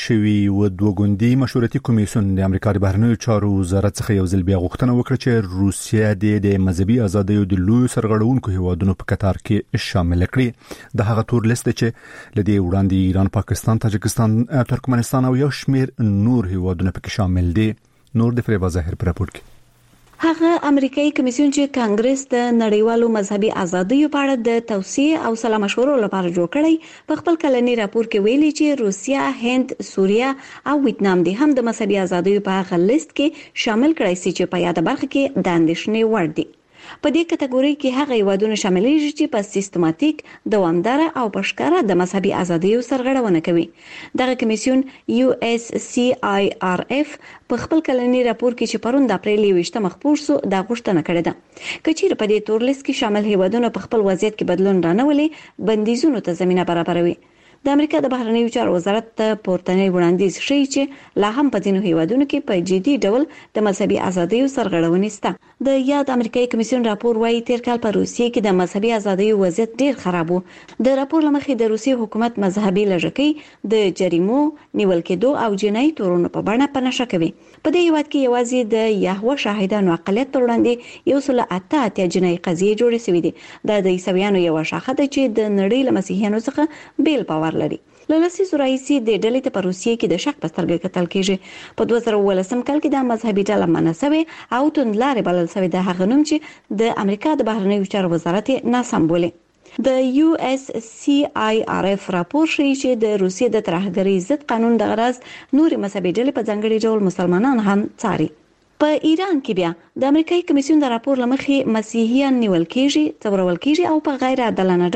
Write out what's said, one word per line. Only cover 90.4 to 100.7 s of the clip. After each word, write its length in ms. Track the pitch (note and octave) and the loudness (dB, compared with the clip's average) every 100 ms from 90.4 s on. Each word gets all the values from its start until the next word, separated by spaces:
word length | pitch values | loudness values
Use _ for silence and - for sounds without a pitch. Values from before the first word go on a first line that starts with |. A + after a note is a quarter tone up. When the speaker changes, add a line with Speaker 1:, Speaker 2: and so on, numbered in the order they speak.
Speaker 2:
په 60 | D#3+ | -6
سترګه 240 | - D#3+ E3+ | -4 -2 -2
کتل 220 | F#3 F#3 F3 | -2 -4 -2
کېږي. 300 | G3 F#3+ F#3 - - - - | -2 0 -2 -6 -20 -10 -4
په 80 | |
دوه 140 | G#3+ A#3 | 0 0
زره 120 | A#3 G#3+ | 0 0
اوولسم 420 | G3+ F#3 F#3 B3 A#3+ | 2 0 -2 -4 -2
کال 100 | D4 | -2
کې 80 | D#4 | 0
دا 140 | C#4 | 0
مذهبي 400 | B3 A3 A#3 G3+ G3+ | 0 -2 -2 0 0
ډله 160 | G3+ F3 | 0 2
منع 260 | D#3+ E3 | 2 0
سوې 300 | E3 C#4+ D#4 D#4+ - - | 0 0 0 -2 -8 -6
او 180 | A#3+ D4 | -2 0
توندلارې 520 | D#4 A#3+ G#3 C4+ A#3+ F#3 | 0 0 0 0 0 0
بلل 200 | F3+ E3+ | 0 0
سوې 140 | G3+ F#3 | -2 -2
ده. 60 | F3+ F#3 | 0 -2
هغه 160 | F3+ F#3 | 0 2
نوم 100 | C4+ | 2
چې 120 | D4+ D4+ - - - | 2 -2 -4 -18 -6
د 120 | G#3 A3+ - | -2 -2 0
امریکا 300 | G3+ G3+ D#4 | -2 -2 0
د 80 | D4 A3+ | 0 0
بهرنیو 400 | A3 G3 G3+ F#3+ | 0 0 0 0
چارو 220 | G3+ F#3 | -2 0
وزارت 360 | E3 E3+ F#3+ G#3+ | 0 -2 -2 0
یې 140 | B3+ | -2
ناسم 420 | A#3 B3 A#3+ G#3 D#3+ | 0 -2 0 0 2
بولي. 180 | F3 E3+ - _ _ - - A#3+ | 2 -2 -6 _ _ -12 -2 0
د 20 | C4 | 2
یو 260 | C4 C4 D#4+ E4 B3+ | 2 2 2 2 -2
اس 100 | C4+ C4+ | -4 -6